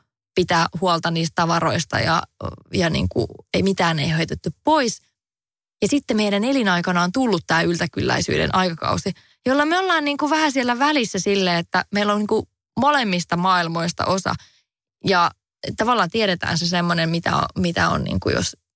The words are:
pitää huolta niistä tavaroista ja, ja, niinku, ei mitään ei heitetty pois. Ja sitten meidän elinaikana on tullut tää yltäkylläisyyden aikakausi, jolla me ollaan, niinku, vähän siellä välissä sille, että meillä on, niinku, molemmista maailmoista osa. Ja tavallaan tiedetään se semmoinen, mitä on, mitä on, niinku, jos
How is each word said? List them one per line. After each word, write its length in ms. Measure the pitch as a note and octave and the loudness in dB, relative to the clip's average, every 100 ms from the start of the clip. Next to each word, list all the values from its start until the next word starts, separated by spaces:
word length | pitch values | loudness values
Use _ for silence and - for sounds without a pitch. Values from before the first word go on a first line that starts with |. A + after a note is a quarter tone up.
| _ _ _ | _ _ _
pitää 320 | - E3+ E3+ E3+ E3 | -2 2 2 0 0
huolta 300 | F#3 E3 E3+ | 0 0 -2
niistä 220 | E3 E3 | -2 -2
tavaroista 640 | - E3+ E3 D#3+ E3+ - - | 0 0 0 0 -2 -2 -2
ja, 240 | B2 E3 - - - - - | 0 0 -4 -10 -12 -12 -6
ja, 180 | - E3+ | -2 0
niinku, 360 | C#3+ F#2 - A2 - - | 0 -2 -2 -4 -8 -4
ei 80 | F#3+ | 0
mitään 360 | F#3+ F#3+ E3+ D#3+ | 2 2 0 0
ei 120 | C#3+ D#3+ | 0 0
heitetty 340 | E3 - F3 - | -2 -4 -8 -4
pois. 380 | - D#4 A#3+ - _ _ _ _ _ _ _ - | 2 2 2 -4 _ _ _ _ _ _ _ -4
Ja 60 | G#3 | 0
sitten 280 | C#4+ - A3 | 0 0 0
meidän 280 | G#3 G3+ | 0 0
elinaikana 580 | A#3+ C#4 G3+ F3 F3+ F3+ | 0 2 2 0 0 0
on 100 | F3+ | 0
tullut 320 | C4 B3 E3+ - | 0 0 0 0
tää 160 | E3 | 0
yltäkylläisyyden 920 | E3+ E3+ E3+ F#3+ - B2 - D3+ E3 | 0 0 -4 -2 -2 -2 -2 -2 0
aikakausi, 580 | F3+ F#3 D#3 - F3+ F#3+ - _ _ B3 | 0 0 -2 -4 -2 -4 -8 _ _ 0
jolla 180 | C#4 | 2
me 140 | D4+ F4+ | 2 2
ollaan, 260 | F#4+ D#4+ | 2 0
niinku, 260 | D4 C#4 D4 | 0 0 0
vähän 220 | D#4 D#4 | 2 2
siellä 260 | C4 B3 A#3+ | 2 0 2
välissä 400 | C#4+ D4+ A3 F#3+ | 2 2 0 -2
sille, 400 | G3+ G3 F#3 E3+ | 0 2 2 0
että 260 | E3+ F3+ - | 0 -2 -2
meillä 200 | G3+ G#3 | 0 0
on, 60 | G#3 | 0
niinku, 300 | G#3 A3 - _ _ - | 0 -2 -2 _ _ 0
molemmista 560 | C#4 D4 G#3+ F3+ - E3+ | 2 2 2 -2 -2 0
maailmoista 680 | F#3 F3+ E3+ E3 E3+ - - | 2 2 0 -2 -4 -2 -2
osa. 280 | F#3+ - - - _ _ _ _ _ | -2 -2 -6 -10 _ _ _ _ _
Ja 260 | - F3+ E3+ - _ _ - - | 0 2 2 -2 _ _ -8 -2
tavallaan 340 | A3 A#3+ E3+ | 0 2 0
tiedetään 480 | A3+ G3+ F3 - E3 | 0 0 -2 -4 -4
se 80 | E3+ | -2
semmoinen, 420 | F3 E3+ E3+ E3 | -2 0 0 0
mitä 280 | E3+ - D#3+ | -2 0 -2
on, 80 | - - | -2 -2
mitä 300 | F3+ F3+ E3 | -2 0 0
on, 160 | - | 0
niinku, 260 | - F#2 - | -2 -2 0
jos 260 | A#1+ - - _ | -2 -2 -8 _